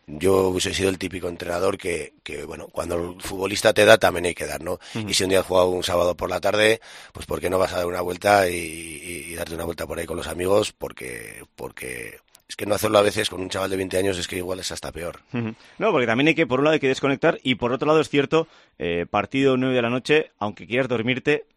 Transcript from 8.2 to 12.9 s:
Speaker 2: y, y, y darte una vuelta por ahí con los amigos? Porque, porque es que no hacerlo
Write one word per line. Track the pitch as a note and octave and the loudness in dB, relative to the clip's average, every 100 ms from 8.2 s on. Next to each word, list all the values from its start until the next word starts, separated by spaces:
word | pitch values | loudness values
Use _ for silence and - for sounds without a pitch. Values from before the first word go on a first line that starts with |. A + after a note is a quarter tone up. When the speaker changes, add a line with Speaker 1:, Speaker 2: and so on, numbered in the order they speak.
| G2+ G2+ F2+ | 4 6 4
Speaker 2:
y, | F2 | 0
y, | E2 E2 E2 D2 F2 E2+ D#2+ | -6 -10 -14 -14 -12 -12 -10
y | E2+ | -10
darte | E2+ E2 | -8 -8
una | E2+ | -6
vuelta | E2 E2 | -6 -8
por | E2 | -8
ahí | E2+ | -8
con | E2+ | -8
los | D2 | -8
amigos? | E2 F2+ G#2 G2+ | -4 2 2 0
Porque, | - C#2 - B1+ A#1 A1 G#1+ - - | -6 -12 -12 -14 -14 -14 -18 -20 -14
porque | B1+ - B1+ B1 A1 - _ - - | -14 -12 -12 -12 -14 -16 _ -20 -18
es | - | -8
que | G#2 | -2
no | G2+ | 0
hacerlo | G#2+ | 4